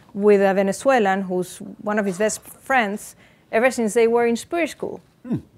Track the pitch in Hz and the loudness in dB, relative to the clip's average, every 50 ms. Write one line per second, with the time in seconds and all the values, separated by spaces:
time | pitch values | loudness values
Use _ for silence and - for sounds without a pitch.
0 | _ _ - 196 202 208 208 196 196 190 190 196 196 196 190 - - 269 269 247 | _ _ -6 0 4 4 6 6 4 4 2 2 0 0 -2 0 2 2 4 4
1 | 208 190 190 196 196 180 185 180 180 175 - - 202 - - - - 202 208 220 | 4 2 0 0 -2 -4 -4 -4 -4 -6 -10 -14 -16 -16 -16 -10 -8 -4 -2 -2
2 | 202 202 180 175 214 214 202 - - - - - - - 269 254 220 202 202 214 | -2 -2 -2 -2 -2 -2 -2 -4 -10 -18 -20 -14 -6 -2 0 0 0 0 -4 -8
3 | - - - - - _ _ _ _ _ - 226 233 254 233 - 233 214 185 240 | -12 -16 -20 -20 -20 _ _ _ _ _ 0 0 2 2 0 0 -2 0 2 2
4 | 226 226 233 233 233 233 233 226 - - - 339 330 - - - - - - 175 | 2 2 2 2 2 0 0 -2 -4 -6 -4 -4 -4 -4 -4 -8 -10 -10 -10 -12
5 | - _ _ _ - 247 240 - - - _ | -16 _ _ _ -8 -6 -6 -6 -6 -10 _